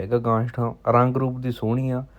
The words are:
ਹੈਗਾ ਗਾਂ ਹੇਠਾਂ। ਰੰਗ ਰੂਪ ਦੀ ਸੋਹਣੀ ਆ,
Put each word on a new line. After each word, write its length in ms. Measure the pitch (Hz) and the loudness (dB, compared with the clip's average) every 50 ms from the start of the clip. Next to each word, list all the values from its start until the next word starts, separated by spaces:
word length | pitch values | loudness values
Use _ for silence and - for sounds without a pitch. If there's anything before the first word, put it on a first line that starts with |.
ਹੈਗਾ 180 | 95 104 120 120 | -4 -2 -2 0
ਗਾਂ 240 | 120 117 113 113 113 | 0 2 0 0 0
ਹੇਠਾਂ। 300 | 120 - - 120 117 117 - - 120 117 | -2 -2 -4 -4 -4 -4 -4 0 2 4
ਰੰਗ 240 | 120 123 127 127 | 4 4 4 2
ਰੂਪ 220 | 135 131 127 127 127 | 0 0 -2 -2 -4
ਦੀ 140 | 127 127 120 | -4 -6 -4
ਸੋਹਣੀ 380 | - - 107 117 131 131 131 | -2 -2 -2 0 0 0 -2
ਆ, 140 | 127 127 131 - - | -2 -4 -6 -8 -14